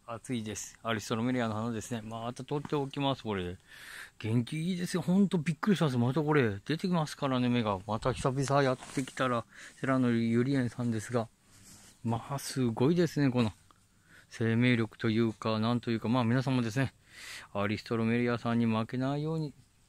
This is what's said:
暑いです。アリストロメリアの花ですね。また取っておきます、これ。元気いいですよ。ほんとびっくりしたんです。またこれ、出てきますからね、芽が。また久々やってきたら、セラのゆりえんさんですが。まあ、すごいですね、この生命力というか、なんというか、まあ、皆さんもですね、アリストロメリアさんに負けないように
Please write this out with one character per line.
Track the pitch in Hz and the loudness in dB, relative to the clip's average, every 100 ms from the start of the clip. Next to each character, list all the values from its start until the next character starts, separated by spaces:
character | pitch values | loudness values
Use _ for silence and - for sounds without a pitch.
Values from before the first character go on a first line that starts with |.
| - | -12
暑 | 113 - | -12 -6
い | 120 | -6
で | 107 101 | -4 -8
す。 | - - | -10 -8
ア | 113 113 | -4 -4
リ | |
ス | - | -2
ト | 113 | -2
ロ | |
メ | 123 | 0
リ | 127 | 0
ア | 113 | -2
の | |
花 | 107 117 | -2 -4
で | 113 | -4
す | - | -6
ね。 | 117 | -8
ま | 107 113 117 | -8 -8 -8
た | 123 | -8
取 | 131 147 139 | -6 -6 -2
っ | |
て | 151 | -4
お | 139 | -2
き | 143 | -2
ま | 139 | -2
す、 | 127 | -2
こ | 110 98 | -2 -4
れ。 | 87 90 - - - - - _ | -4 -8 -16 -20 -18 -16 -18 _
元 | 110 120 | -2 0
気 | 120 156 165 | 0 -4 -4
い | |
い | 180 | -4
で | 175 | -4
す | 180 | -2
よ。 | |
ほ | 156 185 | 2 4
ん | 196 | 4
と | 185 | 2
び | 143 | 0
っ | 156 | 0
く | - | 2
り | 175 | 4
し | |
た | 156 | 4
ん | |
で | |
す。 | 127 | 4
ま | 120 147 | 2 2
た | |
こ | 151 | 4
れ、 | 151 117 101 - | 4 4 0 -4
出 | 156 | -2
て | 185 | 0
き | |
ま | 175 151 | 0 0
す | - | -2
か | 139 | 0
ら | 127 | 2
ね、 | 123 | 4
芽 | 120 | 2
が。 | 107 95 101 | 2 0 -2
ま | 110 | -2
た | 131 | 0
久 | 117 143 131 | 0 0 0
々 | 131 139 | 2 4
や | 135 | 4
っ | 127 | 0
て | - - | -4 -6
き | 127 | -6
た | - 131 | -2 0
ら、 | 120 - - - - | 0 -4 -16 -20 -6
セ | 135 | 0
ラ | 131 | 2
の | 123 | 4
ゆ | 117 113 117 | 4 4 2
り | 127 139 | 2 2
え | |
ん | 120 | 0
さ | - | -2
ん | 120 | -2
で | 110 | -2
す | - | -2
が。 | 120 107 _ _ - - - - _ | -2 -2 _ _ -20 -20 -20 -20 _
ま | 113 113 - | -4 -4 -4
あ、 | 139 | -8
す | - 135 123 | -6 -2 0
ご | 110 127 | 2 2
い | 175 | 4
で | 170 | 2
す | - | 2
ね、 | 139 | 2
こ | 123 | 2
の | 110 - _ _ _ _ _ - - | 0 -2 _ _ _ _ _ -20 -20
生 | - 113 113 | -2 2 4
命 | 123 120 | 4 4
力 | 110 - | 0 -2
と | 117 | 0
い | 110 | 2
う | 113 | 2
か、 | 107 113 110 | 0 -2 0
な | 110 120 | 0 0
ん | |
と | 120 | -2
い | 113 | -2
う | |
か、 | 110 | 0
ま | 127 | 2
あ、 | |
皆 | 113 127 | 2 2
さ | 131 | 2
ん | 127 | 0
も | |
で | 113 | 0
す | 117 | -2
ね、 | 135 - _ - - - - | -2 -4 _ -20 -16 -16 -8
ア | 101 104 | -4 -2
リ | 107 | -2
ス | |
ト | - 113 | -2 -2
ロ | |
メ | 113 120 | 0 2
リ | 120 | 0
ア | 120 | -2
さ | 117 117 | 0 2
ん | |
に | 117 | 2
負 | 110 113 | 0 -2
け | 127 | -4
な | 131 143 | -4 -2
い | |
よ | 151 160 | -4 -4
う | |
に | 151 - - _ | -6 -10 -20 _